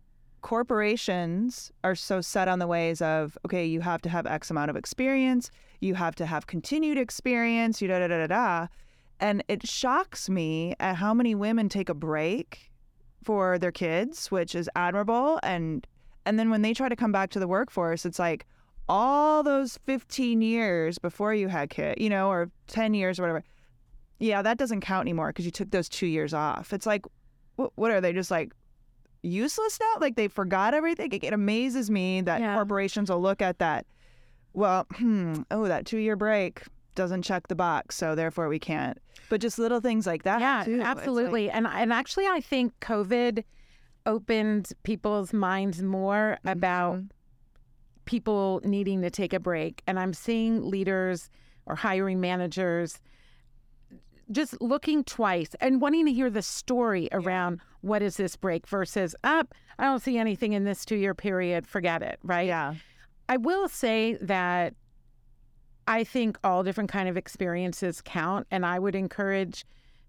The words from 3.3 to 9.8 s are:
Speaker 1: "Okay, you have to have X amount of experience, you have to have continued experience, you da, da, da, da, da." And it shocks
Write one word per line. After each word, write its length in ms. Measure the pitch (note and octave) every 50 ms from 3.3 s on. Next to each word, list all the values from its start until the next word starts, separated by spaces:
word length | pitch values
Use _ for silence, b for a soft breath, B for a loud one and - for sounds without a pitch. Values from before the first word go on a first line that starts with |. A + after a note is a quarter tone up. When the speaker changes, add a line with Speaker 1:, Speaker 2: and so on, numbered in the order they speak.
| - - -
Speaker 1:
"Okay, 200 | - - F3+ E3+
you 140 | E3 D#3+ D#3+
have 200 | E3 F3 E3+ E3
to 80 | - E3+
have 180 | E3+ F3 E3 -
X 240 | D3+ D#3 - -
amount 180 | E3+ D#3 D3 D3
of 60 | D3
experience, 760 | - - - - - B3+ C4 C4+ C4+ C4 C4 B3+ B3 A#3+ - b b b b b b
you 160 | b F#3+ F3+
have 200 | F3+ F3 E3 D#3+
to 100 | - E3+
have 220 | D#3 E3 D3+ - -
continued 500 | - E3+ - - C#4 D#4 D#4+ D4+ D4+ C#4
experience, 840 | B3+ A3+ - - - B3+ B3 A#3 A#3 A#3 A#3 A#3 A3+ A3+ A3+ -
you 60 | G3+ F#3
da, 120 | F#3 F3+
da, 80 | F3+ E3+
da, 100 | E3+ E3
da, 80 | D#3+ D#3
da." 400 | F3+ A3 B3 G#3 F3 E3+ E3 E3+ b b b b b b b b b -
And 220 | F#3+ G#3 G3+ G3+ - -
it 180 | G#3 - -
shocks 640 | - - -